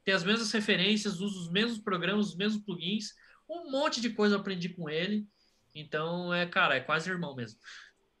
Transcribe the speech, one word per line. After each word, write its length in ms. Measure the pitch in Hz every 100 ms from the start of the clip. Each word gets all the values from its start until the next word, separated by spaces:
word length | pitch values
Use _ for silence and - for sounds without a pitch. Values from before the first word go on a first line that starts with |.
tem 100 | -
as 100 | 190
mesmas 280 | 175 226 226
referências, 680 | 226 208 190 190 214 208 170
usa 180 | 202 202
os 100 | 170
mesmos 300 | 180 233 226
programas, 480 | 208 180 170 208 196
os 80 | 165
mesmos 260 | 208 214
plugins. 500 | - 170 165 214 214 - - - -
Um 220 | 330 330
monte 300 | 269 302 254
de 80 | 233
coisa 260 | 214 208 202
eu 40 |
aprendi 260 | 202 185 175
com 200 | 175 156
ele. 360 | 156 185 214 208 _ _ _ _
Então, 600 | 151 151 156 160 175 175
é, 120 | 175 175
cara, 300 | 190 170 131
é 60 |
quase 280 | 127 156 165
irmão 240 | 180 156
mesmo. 240 | 131 113 - - - - _ _ _